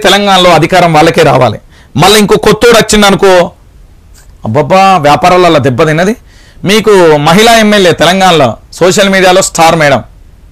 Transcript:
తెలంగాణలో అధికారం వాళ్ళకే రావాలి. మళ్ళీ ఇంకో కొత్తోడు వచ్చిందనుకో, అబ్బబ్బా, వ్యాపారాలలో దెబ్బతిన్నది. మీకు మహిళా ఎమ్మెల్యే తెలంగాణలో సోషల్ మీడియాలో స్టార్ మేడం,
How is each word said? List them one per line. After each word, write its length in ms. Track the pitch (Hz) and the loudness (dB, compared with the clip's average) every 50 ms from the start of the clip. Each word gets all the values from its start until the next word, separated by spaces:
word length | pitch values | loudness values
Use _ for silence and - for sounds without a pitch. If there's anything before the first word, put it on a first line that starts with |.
| - | 0
తెలంగాణలో 440 | 185 190 202 202 202 190 185 180 180 175 196 | 0 -2 0 0 0 0 0 2 2 2 0
అధికారం 320 | 165 170 190 180 175 170 160 | 0 0 0 0 0 0 0
వాళ్ళకే 260 | 151 160 165 160 175 156 143 | 0 0 0 0 0 0 0
రావాలి. 300 | 135 135 127 - - - - - - - - _ - 139 | 0 0 -2 -2 -4 -8 -14 -20 -20 -20 -20 _ -4 -2
మళ్ళీ 160 | 170 196 208 214 | 0 0 2 0
ఇంకో 180 | 208 180 220 - - | 0 0 0 0 0
కొత్తోడు 320 | 220 208 - - 240 233 220 | 0 0 0 2 2 2 2
వచ్చిందనుకో, 520 | 220 - 214 208 202 196 190 160 202 190 185 180 170 - - _ _ _ - - - - - - _ - - - - - - - - | 0 0 -2 0 0 0 0 0 0 0 2 0 0 -2 -8 _ _ _ -20 -20 -20 -20 -20 -20 _ -20 -20 -20 -20 -20 -20 -14 -10
అబ్బబ్బా, 380 | 113 110 143 147 139 185 190 196 190 185 151 139 | -6 -4 -4 -2 0 0 2 2 2 0 0 0
వ్యాపారాలలో 520 | 143 143 147 180 180 180 185 180 170 160 147 113 | 0 0 0 0 0 2 2 2 2 0 0 0
దెబ్బతిన్నది. 480 | 139 123 113 - 156 151 160 185 208 233 - - - - - - - _ - - 180 | -2 -2 -2 -2 -2 -2 -2 -2 -4 -4 -6 -12 -20 -20 -20 -20 -20 _ -10 -6 -4
మీకు 240 | 208 220 196 220 202 185 175 160 151 147 143 | -2 -2 0 2 2 2 2 2 2 0 0
మహిళా 260 | 160 170 208 220 233 226 226 214 | 0 0 2 2 2 2 2 0
ఎమ్మెల్యే 280 | 208 208 208 190 170 135 117 | 0 0 0 0 0 0 0
తెలంగాణలో 480 | 151 170 185 190 190 185 170 156 135 117 104 - - - - - | -2 -2 0 0 0 0 0 0 0 -2 -4 -8 -14 -20 -6 -2
సోషల్ 320 | 165 185 175 208 196 196 190 | -2 0 0 0 0 0 0
మీడియాలో 280 | 190 185 185 180 190 185 - | 0 0 2 0 0 -2 -2
స్టార్ 260 | - - 160 165 170 165 | -2 -2 0 0 0 0
మేడం, 200 | 151 143 135 113 110 - - - - - - - - - | 0 0 -2 -2 -4 -10 -20 -20 -20 -20 -20 -20 -20 -20